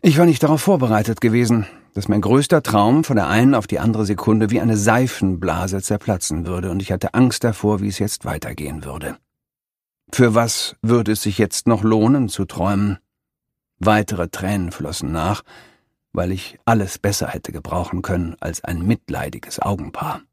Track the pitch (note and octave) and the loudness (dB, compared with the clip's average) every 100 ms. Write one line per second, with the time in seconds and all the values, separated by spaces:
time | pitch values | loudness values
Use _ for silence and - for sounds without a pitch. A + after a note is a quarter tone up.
0 | F#3 D3 F3 C#3+ D3+ D#3 - F3+ B2 G#2+ | 6 6 6 6 2 2 2 2 4 2
1 | G#2+ A2 A#2+ A#2 A#2+ A#2 G2+ - _ G2 | 0 0 2 2 2 0 0 -12 _ -8
2 | G2 G#2 G2+ C3 C#3+ D#3+ - G#2+ G#2 C#3+ | 0 0 4 2 4 2 2 2 4 4
3 | D#3 A2+ D#2+ G#2 B2+ C3 G2+ E2+ A2+ G#2+ | 2 0 2 4 4 4 0 -2 0 0
4 | G2+ G#2 - A2 G#2+ A#2 B2+ G#2+ G#2 A2+ | -2 0 2 2 2 2 2 2 4 2
5 | B2+ - F#2+ F2+ F2+ E2 F#2 G2 - G#2 | 0 0 -2 0 -2 -2 -4 -4 -4 -4
6 | - F#2 - D#2 E2+ F2+ F#2 F2+ F#2+ F#2 | -2 -4 -2 -6 -4 -4 -4 -6 -4 -4
7 | - - B2+ - A#2+ G#2 G#2 G#2 G2+ F#2 | -2 2 2 2 -2 0 0 0 -2 -4
8 | G2+ - - D2+ - B1+ D2 D2+ C#2 C#2 | -6 -6 -8 -8 -8 -8 -8 -10 -12 -12
9 | C2+ - _ _ _ _ _ _ _ _ | -12 -14 _ _ _ _ _ _ _ _
10 | _ - A#2+ A2 A#2 - - - A2 A#2+ | _ 2 4 4 2 -4 -6 -6 2 2
11 | G#2 G#2+ G#2+ G2+ G#2 - - A2 G#2+ A2 | 2 -2 -2 0 0 0 0 2 2 4
12 | G#2+ C#3 A2+ - F#2+ - F#2 G2 G2+ F#2 | 4 4 0 -2 -6 -2 -2 0 -2 -4
13 | _ _ _ _ _ _ _ _ A2 G#2+ | _ _ _ _ _ _ _ _ 2 2
14 | G2+ F#2+ F2 - F#2 G2+ F2 - D2 - | 2 -4 -6 -6 -4 -4 -4 -6 -8 -6
15 | C2+ D#2+ E2 G#2 _ - - _ _ _ | -6 -2 -2 -4 _ -20 -20 _ _ _
16 | _ - F2+ F#2 - - - A2+ F#2+ - | _ -6 -4 -6 -10 -8 0 0 0 -4
17 | G2+ G2+ - - - D#2 - F2 F2 F2+ | -4 -2 -6 -8 -10 -12 -6 -6 -4 -6
18 | - F2+ E2+ - - E2 - F2 F2+ A#2 | -4 -4 -4 -6 -8 -8 -8 -4 0 -2
19 | - - C2+ - - - - G2+ - - | -4 -8 -8 -10 -14 -6 -4 -4 -6 -10
20 | - - _ | -8 -10 _